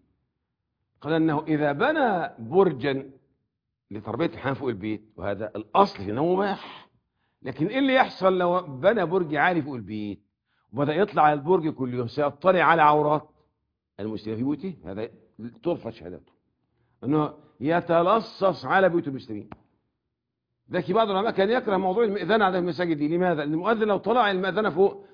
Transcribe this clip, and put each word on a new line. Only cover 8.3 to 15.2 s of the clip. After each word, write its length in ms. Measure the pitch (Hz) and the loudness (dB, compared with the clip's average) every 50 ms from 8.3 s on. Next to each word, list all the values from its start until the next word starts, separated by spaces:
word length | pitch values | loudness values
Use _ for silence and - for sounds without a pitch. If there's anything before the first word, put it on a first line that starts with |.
| 190 180 | 4 4
لو 220 | 180 175 175 180 | 2 2 0 0
بنى 460 | 175 151 135 127 135 190 226 220 180 | -2 -4 -6 0 2 2 4 4 2
برج 280 | 156 170 190 180 151 151 | 0 0 0 0 0 0
عالي 280 | 147 147 180 180 170 135 | 2 2 2 2 0 -2
فوق 120 | 147 139 | -4 -6
البيت 460 | 120 104 92 107 107 104 104 98 - _ _ _ _ _ _ _ _ _ _ - | -10 -10 -8 -8 -6 -6 -6 -8 -10 _ _ _ _ _ _ _ _ _ _ -4
وبدأ 220 | 120 143 147 151 | -2 0 0 2
يطلع 280 | 165 202 202 135 170 151 | 0 0 0 4 4 4
على 100 | 151 151 | 4 4
البرج 360 | 147 139 156 185 180 156 156 | 2 2 2 2 2 2 0
كل 260 | 135 - 131 123 123 | -4 -4 -6 -4 -4
يوم؟ 120 | 123 123 | -4 -4
سيطلع 560 | 117 - 147 147 143 - - - 185 185 180 156 | -4 -2 -2 -2 -2 -2 0 2 2 4 6 6
على 200 | 143 165 165 156 | 4 6 6 6
عورات 480 | 147 151 151 147 147 151 151 - - _ _ _ _ _ _ _ _ _ _ _ _ _ - | 6 6 4 4 2 0 0 -2 -6 _ _ _ _ _ _ _ _ _ _ _ _ _ -10
المسلمين 380 | 101 110 110 98 101 107 110 107 | -8 -8 -8 -8 -8 -8 -6 -4
في 60 | 123 | -4
بيوته، 320 | 139 147 143 185 190 165 - - | -4 -4 -4 -6 -10 -10 -12 -14
هذا 260 | 82 95 101 110 117 - - | -12 -10 -8 -10 -10 -10 -16